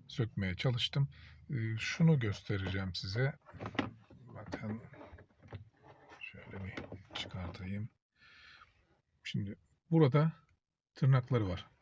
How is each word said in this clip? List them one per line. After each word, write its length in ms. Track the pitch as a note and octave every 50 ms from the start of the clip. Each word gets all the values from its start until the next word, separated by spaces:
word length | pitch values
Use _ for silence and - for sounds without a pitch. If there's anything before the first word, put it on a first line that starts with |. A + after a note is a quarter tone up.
| - -
sökmeye 460 | - - A2+ A2 - G2+ G2 F#2 F2
çalıştım. 540 | - - C3+ A#2+ B2 - - - C#3+ C#3+ C#3 - - - - - - - -
E, 260 | D3 A#2+ A2 A2+ A2+ A2
şunu 400 | - - - - E3 E3 D#3+ C3+
göstereceğim 760 | A2+ G#2 G2 - - - G#2 G2 F#2+ F#2 F#2 G2 F#2+ F#2+ F2+
size. 380 | - - F#2+ G2 A#2 C3 C#3+ - - _ - - - - - - - - - - - - _ - - - - A2+
Bakın, 480 | A2 G#2+ - - - - G#2+ G#2+ A2+ - - - - - - - - - _ _ _ - - - - - - _ _ _ - - _ - - - -
şöyle 440 | - - - - - - - G2 F#2+
bir 100 | F#2+ - - - - - F#2 - - -
çıkartayım. 760 | - - - - F#2+ F2+ F2+ - - F#2 F#2 G2 G#2 G#2+ - _ _ _ _ _ _ - - - - - - - - - _ _ _ _ _ _ _ _ _ _ _ _
Şimdi 320 | - - A2+ G#2 G2 G#2+ _ _ _ _ _ _ -
burada 420 | E3 E3 D#3 C3 C3+ D3 D#3 D#3+ - - _ _ _ _ _ _ _ _ _ _ _
tırnakları 540 | - D3+ C3 C3+ B2+ - - B2+ A#2 G#2 F#2
var 180 | F2 - - - _ _